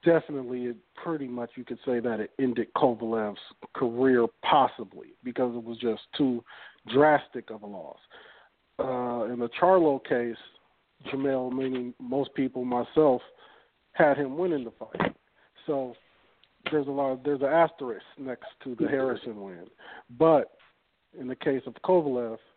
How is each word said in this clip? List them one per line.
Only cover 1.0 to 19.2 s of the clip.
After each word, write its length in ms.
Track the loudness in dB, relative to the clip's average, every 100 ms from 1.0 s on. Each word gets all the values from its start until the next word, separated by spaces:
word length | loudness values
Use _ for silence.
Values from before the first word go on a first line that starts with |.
pretty 240 | -6 -6 -6
much 240 | -8 -10 -12
you 80 |
could 140 | -12 -8
say 140 | -2 -2
that 220 | 0 -4
it 100 | -6 -2
ended 300 | -2 0 -2 2
Kovalev's 640 | 2 2 -2 -2 -2 -6 -18 -20 -16
career 520 | -4 -4 2 4 6 4 _
possibly 680 | 2 4 4 0 -16 -16 -20 _
because 300 | -10 -4 -2 -4
it 80 |
was 140 | -10 -6
just 240 | -4 -4 -8 -2
too 280 | 0 0 -6 -20 -20 _ -2
drastic 580 | 4 6 4 0 -14 -12
of 120 | -14
a 40 | -14
loss. 320 | -14 -14 -18 _ -20 -20 -20 _ _ _ -6
Uh, 540 | -4 -2 -4 -4 -4
in 60 | -4
the 100 | -6 0
Charlo 420 | 4 6 4 2
case, 320 | -2 -2 -2 -8 -16 _ _ _ _ _ -10
Jermell, 460 | -4 -2 -2 -2
meaning 420 | -4 -4 -4 -6 -10
most 340 | -6 -4 -4
people, 300 | -4 -4 -4
myself, 580 | -4 -2 0 4 4 4 -2 _ -20 _ _ _ _
had 240 | 4 4 4
him 200 | 0 -2
winning 280 | -2 -2
the 80 | -4
fight. 420 | -12 -14 -4 -4 -4 _ _ _ _ -4
So 280 | -4 -4 -10 _ _ _ _ _ _ -2
there's 160 | -2 0
a 40 |
lot 220 | -2 -2
of, 100 | -2
there's 180 | -2 0
an 80 | 2
asterisk 560 | 4 4 0 -10 -10 -12 -14
next 280 | -12 -10 -12 -14
to 100 | -12 -4
the 100 | 0
Harrison 520 | 0 0 -2